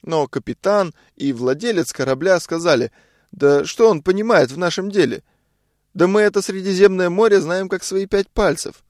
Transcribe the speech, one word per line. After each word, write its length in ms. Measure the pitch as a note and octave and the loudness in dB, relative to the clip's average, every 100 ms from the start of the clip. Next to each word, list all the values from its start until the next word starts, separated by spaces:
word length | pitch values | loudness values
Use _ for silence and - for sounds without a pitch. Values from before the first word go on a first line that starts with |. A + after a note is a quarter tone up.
Но 260 | - D#3+ C#3 | -4 -4 -4
капитан 640 | C#3+ - B2 F#3+ G#3 F3+ - _ _ | -6 -8 -6 -2 0 -2 -8 _ _
и 160 | C#3 | -6
владелец 580 | A#2+ B2 C#3 A#3 G3 D#3 | -2 -4 -2 -2 -2 -4
корабля 480 | - C3 C3 F3+ F3+ | -4 -4 -2 0 0
сказали: 540 | - E3 E3+ C3+ A2+ _ _ _ _ | 0 -4 0 0 0 _ _ _ _
"Да 320 | - C#3+ C#3+ D3+ | 0 2 2 0
что 240 | - A3+ | 2 2
он 120 | E3+ | 2
понимает 480 | D#3+ F#3+ A3 G#3 B2+ | 0 -2 2 2 2
в 60 | C#3 | -2
нашем 340 | F3 D#3+ G3 | -4 -4 -4
деле? 320 | G3+ C#3 G#2 _ _ _ _ _ _ _ | 0 0 0 _ _ _ _ _ _ _
Да 140 | - F3 | 0 2
мы 140 | G3+ | 2
это 200 | G#3 G#3 | 2 0
Средиземное 680 | G3 F#3+ F#3+ F#3 G3 F#3 F3+ | -4 -6 -4 4 4 4 -2
море 320 | F3+ A3+ G3 | 2 4 2
знаем 260 | D#3 F3+ F#3+ | 2 -4 -4
как 160 | F#3 | -6
свои 220 | - F#3+ G3 | -4 -6 -2
пять 240 | G3+ G3 | -2 -2
пальцев. 540 | - G3+ D3 - - _ | 0 0 0 -8 -16 _